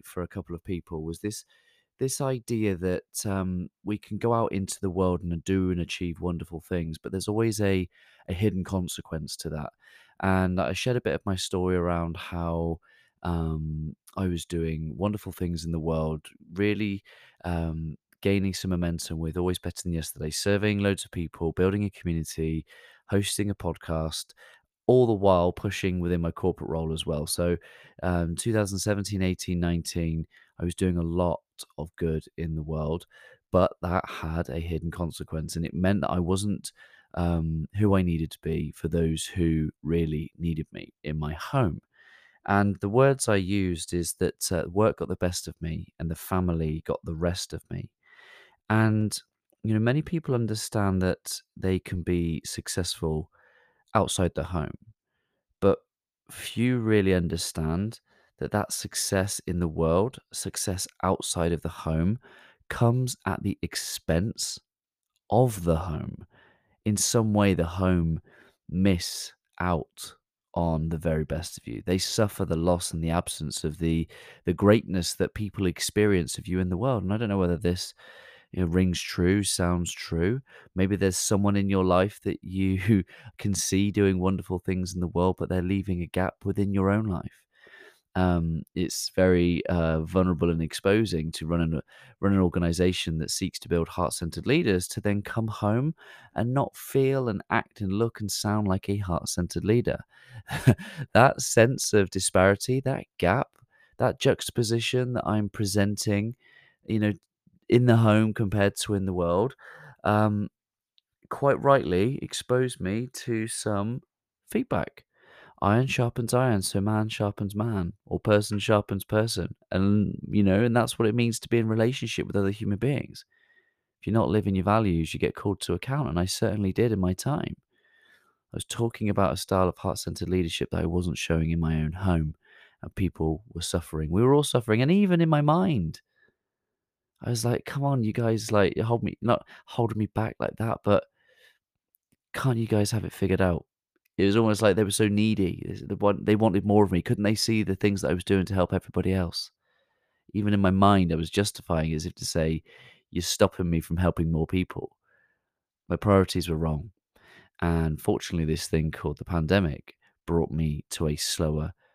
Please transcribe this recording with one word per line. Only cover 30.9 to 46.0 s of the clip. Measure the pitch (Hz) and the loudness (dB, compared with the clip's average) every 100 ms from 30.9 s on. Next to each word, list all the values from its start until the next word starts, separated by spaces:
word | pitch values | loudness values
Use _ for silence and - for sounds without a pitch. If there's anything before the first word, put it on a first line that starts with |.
| 87 | 0
a | |
lot | 85 85 87 - _ - - - | 0 0 0 -2 _ -20 -16 -12
of | 80 - | -12 -6
good | 85 80 - - | -4 -4 -6 -8
in | 82 80 | -6 -6
the | |
world, | 78 78 76 82 - - - - _ | -6 -4 -4 -6 -8 -20 -20 -20 _
but | 92 90 - | 2 2 0
that | 87 87 - | -2 -2 -4
had | - 82 82 85 | -8 -4 -4 -4
a | 67 | -6
hidden | 82 80 82 | -4 -4 -4
consequence, | - 80 - - 80 78 82 | -6 -6 -8 -8 -8 -6 -4
and | 82 | -4
it | |
meant | 80 92 101 | 0 2 2
that | - | 0
I | 90 | 0
wasn't, | 85 95 104 98 - - - - _ | 0 0 0 -4 -8 -18 -20 -20 _
um, | - 87 85 80 80 78 101 | -2 0 0 0 -2 -4 0
who | 104 98 | 4 4
I | |
needed | 90 82 80 | 2 0 -2
to | - | -6
be | 80 82 76 - | -4 -4 -4 -6
for | 82 | -2
those | 82 82 80 - | 0 0 0 -4
who | 92 82 80 78 - | 0 2 2 -2 -4
really | 73 85 80 76 80 - | -2 0 0 -2 -6 -6
needed | 85 78 76 | -4 -4 -6
me | 50 50 _ | -12 -16 _
in | - 78 | -8 -6
my | 76 | -4
home. | 82 - 139 104 78 - _ - - _ _ - | -6 -4 0 0 -2 -12 _ -20 -20 _ _ 0
And | 101 101 95 | 2 2 0
the | 101 | 0
words | 113 135 131 - | 4 4 4 2
I | 101 | 2
used | 92 101 92 85 - | 2 0 0 -2 -4
is | 87 82 - | -4 -4 -2
that, | 92 - - | -4 -2 -2
uh, | 87 - | -2 -2
work | 90 107 76 | 2 2 0
got | 82 | -4
the | 92 | -2
best | 90 90 - | -2 -4 -8
of | - | -10
me | 80 82 87 | -8 -8 -10
and | - | -8